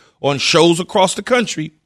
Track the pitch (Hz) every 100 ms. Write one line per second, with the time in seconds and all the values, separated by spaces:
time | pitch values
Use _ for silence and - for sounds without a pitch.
0 | _ _ 139 139 - 165 170 170 180 -
1 | 185 - 202 254 214 - 156 _